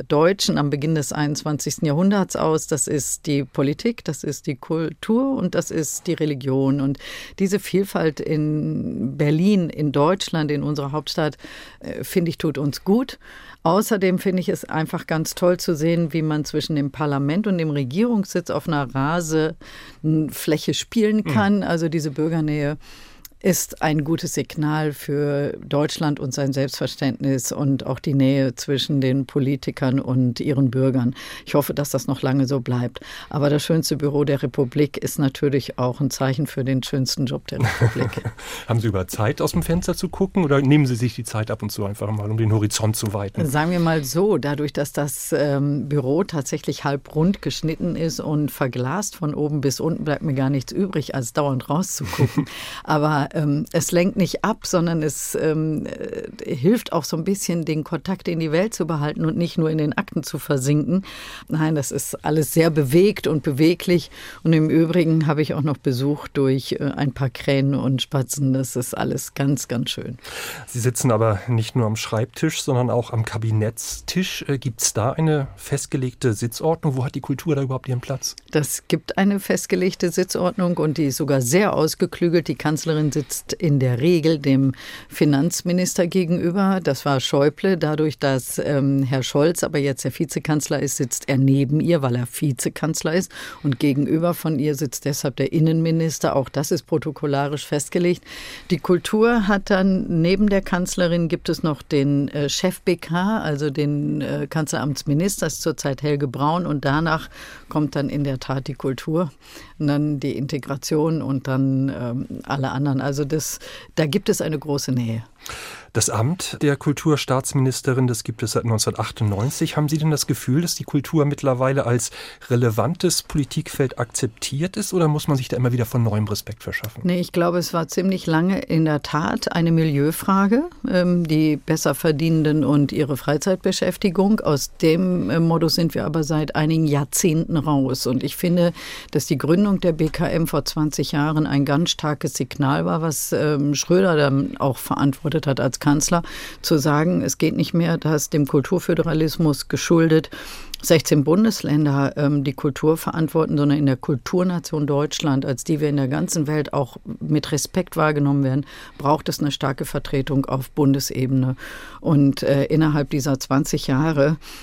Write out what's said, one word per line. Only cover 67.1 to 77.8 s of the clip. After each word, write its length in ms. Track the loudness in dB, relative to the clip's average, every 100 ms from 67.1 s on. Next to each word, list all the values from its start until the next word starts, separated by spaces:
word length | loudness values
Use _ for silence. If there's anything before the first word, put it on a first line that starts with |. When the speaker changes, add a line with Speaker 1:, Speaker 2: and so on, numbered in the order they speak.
Speaker 1:
paar 180 | -2 -4
Krähen 460 | -2 0 2 2 0
und 260 | 0 -2
Spatzen. 520 | -2 -2 -2 -2 0
Das 240 | 0 -2 -4
ist 200 | -6 -4
alles 360 | -4 -4 -6
ganz, 340 | -4 -2 -2 -2
ganz 220 | -4 -4
schön. 280 | -6 -10 -12 -14 -12 -12 -12 -10
Speaker 2:
Sie 140 | -2
sitzen 320 | -2 0 2
aber 300 | 4 4 2 0
nicht 260 | -2 0 0
nur 100 | 0
am 120 | -2
Schreibtisch, 680 | -4 -2 -4 -2 -2 -2
sondern 260 | -2 0 2
auch 220 | 0 -2
am 140 | -4 -4
Kabinettstisch. 1200 | -4 0 0 0 -4 -8 -10 -6 -2 -2 -4 -4
Äh, 100 | -4
gibt's 360 | -4 -2 -2
da 180 | 0 0
eine 380 | 2 2 2 -2 -8
festgelegte 720 | -6 -6 -2 -4 -4 -2 0
Sitzordnung? 640 | 0 -2 -2 -2 0 0 0
Wo 80 |
hat 100 | -2
die 80 | -4
Kultur 340 | -4 -4 0 0
da 60 |
überhaupt 280 | 0 -4